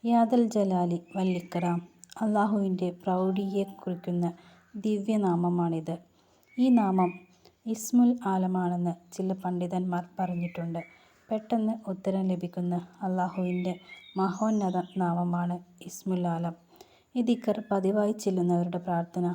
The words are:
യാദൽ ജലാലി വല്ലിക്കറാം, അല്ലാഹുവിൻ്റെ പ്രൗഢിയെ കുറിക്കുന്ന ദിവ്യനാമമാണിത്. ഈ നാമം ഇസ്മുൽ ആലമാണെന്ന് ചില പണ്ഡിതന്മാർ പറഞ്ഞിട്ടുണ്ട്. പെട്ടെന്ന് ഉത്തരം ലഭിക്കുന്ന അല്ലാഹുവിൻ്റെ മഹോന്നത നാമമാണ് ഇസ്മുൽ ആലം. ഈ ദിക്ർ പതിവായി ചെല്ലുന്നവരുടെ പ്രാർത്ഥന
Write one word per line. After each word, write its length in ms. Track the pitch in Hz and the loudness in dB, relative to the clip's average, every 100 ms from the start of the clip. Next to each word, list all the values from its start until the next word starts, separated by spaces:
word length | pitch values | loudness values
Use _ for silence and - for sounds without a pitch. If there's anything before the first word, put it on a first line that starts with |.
യാദൽ 400 | 233 233 226 240 233 | 4 4 6 4 4
ജലാലി 500 | 214 196 180 175 170 - | 2 2 2 2 -2 -4
വല്ലിക്കറാം, 680 | 196 185 180 175 175 175 175 175 _ - - | -2 0 0 -2 -2 0 -2 -4 _ -20 -4
അല്ലാഹുവിൻ്റെ 680 | 220 208 202 208 196 185 180 | 0 2 2 2 0 0 -2
പ്രൗഢിയെ 760 | 175 - 185 185 190 196 196 196 | -2 -2 0 2 0 0 -2 -4
കുറിക്കുന്ന 520 | 196 - 175 180 175 175 170 - - _ 214 | -6 -8 -8 -4 0 0 -4 -20 -20 _ -6
ദിവ്യനാമമാണിത്. 1200 | 208 208 202 214 196 175 175 175 170 165 160 170 - _ _ _ _ - | -2 -2 0 0 2 2 2 2 0 -2 -4 -8 -10 _ _ _ _ 0
ഈ 100 | 254 | 4
നാമം 420 | 240 202 190 180 - - _ - _ 226 | 6 4 4 2 0 -18 _ -20 _ -8
ഇസ്മുൽ 460 | 220 - 240 240 247 196 | -6 0 4 4 4 0
ആലമാണെന്ന് 680 | 190 185 185 180 180 175 170 - | 0 2 0 0 0 -2 -4 -12
ചില 220 | - 185 | -6 -4
പണ്ഡിതന്മാർ 680 | 190 185 180 175 185 180 175 175 | -2 -4 -4 -2 -2 -2 -4 -6
പറഞ്ഞിട്ടുണ്ട്. 720 | - 180 175 175 175 170 165 - - - _ _ | -4 -4 -2 -4 -6 -6 -6 -8 -20 -20 _ _
പെട്ടെന്ന് 440 | 220 214 233 214 226 202 | -6 -2 0 0 -2 -6
ഉത്തരം 360 | 190 196 190 190 | -6 -2 0 0
ലഭിക്കുന്ന 480 | 180 175 180 175 175 175 - | -2 -4 -4 -2 -2 -6 -8
അല്ലാഹുവിൻ്റെ 720 | 190 185 180 185 180 180 180 180 - - - 185 | -4 -2 -2 -2 -2 -2 -2 -6 -10 -20 -10 -2
മഹോന്നത 600 | 190 185 220 214 196 180 180 190 | -2 0 0 2 0 -2 -4 -2
നാമമാണ് 580 | 180 170 175 175 175 175 - - | 0 0 0 0 -2 -4 -10 -20
ഇസ്മുൽ 420 | 180 - - 185 175 | -16 -10 -4 -2 0
ആലം. 280 | 165 170 170 _ - - _ _ 254 | -2 -4 -8 _ -20 -20 _ _ -2
ഈ 60 | |
ദിക്ർ 360 | 240 240 226 214 | 0 0 0 -2
പതിവായി 500 | 214 196 190 208 208 | 0 0 2 2 0
ചെല്ലുന്നവരുടെ 680 | 214 - 185 175 175 175 175 | 0 -2 0 2 2 0 -4
പ്രാർത്ഥന 460 | 175 170 170 - 175 | -2 -2 -2 -2 -2